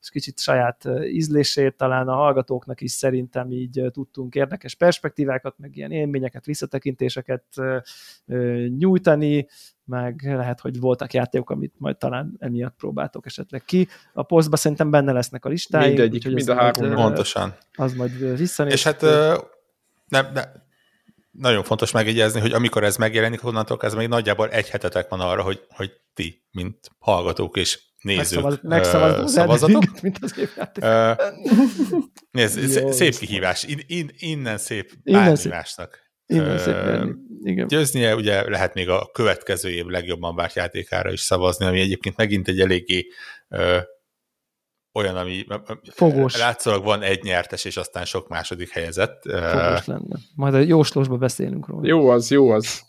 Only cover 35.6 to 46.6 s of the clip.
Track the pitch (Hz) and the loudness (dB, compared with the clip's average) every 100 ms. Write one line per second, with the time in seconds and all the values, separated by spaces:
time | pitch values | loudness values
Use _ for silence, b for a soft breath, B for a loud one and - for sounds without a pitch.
35.6 | - - 87 - _ _ _ 165 156 90 | -10 -14 -16 -18 _ _ _ -2 0 -2
36.6 | 90 92 92 - - - - - - 92 | -2 -2 -2 -2 -2 -8 -14 -12 -6 -4
37.6 | - 151 147 139 117 107 107 98 101 98 | 0 0 0 2 2 2 2 0 0 -2
38.6 | 92 - 90 92 - - 110 87 - 95 | -2 -2 -2 -2 -2 -2 0 0 -2 -4
39.6 | 95 87 87 90 87 85 85 85 85 - | -4 -6 -6 -6 -6 -6 -6 -4 -4 -4
40.6 | 87 92 87 92 92 92 - 92 90 90 | -6 -6 -6 -4 -4 -4 -2 2 2 2
41.6 | 95 92 95 92 - - 110 101 92 92 | 0 2 0 -2 -6 -2 0 0 0 2
42.6 | 92 92 90 92 87 B B B B 95 | 4 2 0 -4 -4 B B B B -2
43.6 | 90 90 87 - _ _ _ _ _ _ | 2 2 0 -14 _ _ _ _ _ _
44.6 | _ _ _ - 101 92 90 92 - 104 | _ _ _ -4 -2 -2 -6 -8 -8 -10
45.6 | - 110 - - 170 135 131 123 120 117 | -10 -16 -16 2 2 4 0 2 0 0